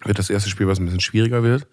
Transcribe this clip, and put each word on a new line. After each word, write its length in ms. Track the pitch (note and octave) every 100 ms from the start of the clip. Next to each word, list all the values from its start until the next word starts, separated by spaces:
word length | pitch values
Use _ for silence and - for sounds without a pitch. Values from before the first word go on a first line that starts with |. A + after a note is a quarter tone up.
wird 140 | - G#2
das 100 | F#2
erste 200 | G2+ G2+
Spiel, 180 | F#2+ G2
was 120 | F#2+
ein 60 | F2
bisschen 140 | F2+
schwieriger 420 | - A2 A2+ A#2+
wird. 240 | A#2 C3 -